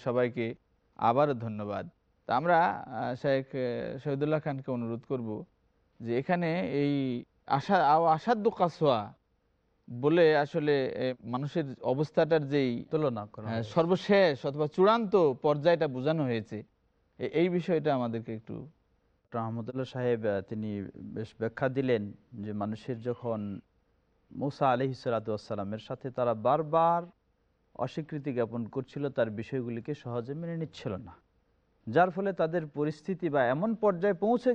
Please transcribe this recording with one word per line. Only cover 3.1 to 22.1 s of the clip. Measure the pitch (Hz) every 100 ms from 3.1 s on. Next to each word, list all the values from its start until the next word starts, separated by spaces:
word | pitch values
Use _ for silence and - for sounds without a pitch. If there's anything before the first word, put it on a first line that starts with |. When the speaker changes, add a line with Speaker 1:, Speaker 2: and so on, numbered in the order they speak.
| 123
Speaker 1:
শেখ, | 147 135 135 139
আহ, | 127 117 117 135
শহীদুল্লাহ | 147 139 147 156 151
খানকে | 139 131 123
অনুরোধ | 117 117 -
করব | 131 113 107 - _ _ _ _ -
যে | 117 117
এখানে | 135 180 170 170 190 143
এই | 143 143 131 123 - _ - 139
আশা-, | - 196 143
আও-, | 156 170 156
আসাদ্দু | - 233 214 -
কাসওয়া | 180 - 151 117 104 - _ _ _ _ _ _ - 120
বলে | 139 170 160 151
আসলে, | 143 170 147 143 131 -
এ, | 127 127 107
মানুষের | 123 147 175 143 127 -
অবস্থাটার | 131 151 - 156 160 139
যেই | 143 131 120 -
Speaker 2:
তুলনা | 156 151 113 107
করা | - 107
Speaker 1:
হ্যাঁ, | 113
Speaker 2:
হয়েছে। | 110 -
Speaker 1:
সর্বশেষ | 165 185 - 202 185 135 151
অথবা | 143 151 -
চূড়ান্ত | 190 226 214 196 160 131 156
পর্যায়টা | 147 151 170 156 127
বোঝানো | 131 160 139
হয়েছে, | 117 107 104 - _ _ _ _ -
এ-, | 127 151
এই | 180 180
বিষয়টা | 165 160 151 135
আমাদেরকে | 120 113 113 110
একটু | - 113 131 _ _ _ _ _
Speaker 2:
ডক্টর | _ 117 113
আহমদুল্লাহ | 117 113 127 127 131
সাহেব, | 123 120 107
আহ, | 101 95
তিনি | 110 107 101 98 - - -
বেশ | 110 -
ব্যাখ্যা | 113 - 135 131
দিলেন | 131 117 104